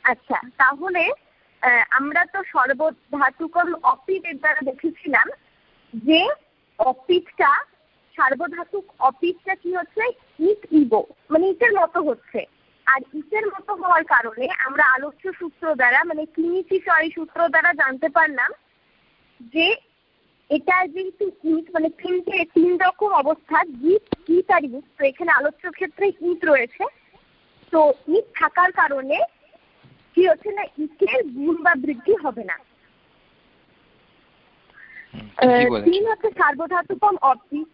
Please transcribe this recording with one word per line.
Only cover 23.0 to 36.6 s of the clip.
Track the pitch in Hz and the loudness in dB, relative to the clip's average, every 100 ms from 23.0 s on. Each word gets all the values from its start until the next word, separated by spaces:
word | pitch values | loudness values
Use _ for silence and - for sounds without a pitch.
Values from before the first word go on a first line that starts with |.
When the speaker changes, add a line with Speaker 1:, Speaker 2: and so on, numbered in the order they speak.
| 415 | 0
Speaker 1:
অবস্থা, | 349 277 320 _ 311 | 2 0 -4 _ -2
গীত, | 320 247 294 415 _ - 330 | -2 -2 2 2 _ -12 0
গীত | 349 370 | 0 2
আর | 359 | 0
ইট, | 285 247 - _ | 0 -12 -16 _
তো | 277 | -4
এখানে | 262 339 | -2 0
আলোচ্য | 285 294 302 370 | 0 0 -6 -14
ক্ষেত্রে | 320 370 - 403 | -8 -10 -2 -2
ইট | - 339 349 330 | -2 -4 -2 2
রয়েছে, | 277 240 - 440 _ _ _ _ _ _ _ _ | 2 2 -6 -8 _ _ _ _ _ _ _ _
তো | 330 302 262 - | 4 4 2 0
ইট | 370 427 - | -2 -2 -4
থাকার | 311 - 359 | -2 2 2
কারণে | 370 320 277 262 320 679 _ _ _ _ _ _ _ _ - | 2 0 -2 -4 -4 -4 _ _ _ _ _ _ _ _ 2
কি | 370 | 4
হচ্ছে | - 427 | 2 -2
না, | 403 | -8
ইটের | 415 - 302 _ 392 508 | -10 -8 -10 _ 0 0
গুণ | 359 247 294 339 | -2 -4 -4 0
বা | 320 320 | 0 0
বৃদ্ধি | 294 247 - 415 | -4 -6 -2 0
হবে | 294 220 | -2 -8
না। | 190 170 _ _ _ _ _ _ _ _ _ _ _ _ _ _ _ _ _ _ _ _ _ - - - - | -12 -12 _ _ _ _ _ _ _ _ _ _ _ _ _ _ _ _ _ _ _ _ _ -20 -20 -20 -20
Speaker 2:
হুম, | 214 214 | -20 -16
ঠিকই | - 254 247 247 | 0 4 4 2
Speaker 1:
আহ, | |
Speaker 2:
বলেছো। | 226 208 | 2 2
Speaker 1:
তিন | 370 440 | 2 0
হচ্ছে | 427 440 | -2 -4
সার্বধাতুকম | - 311 285 | 0 0 0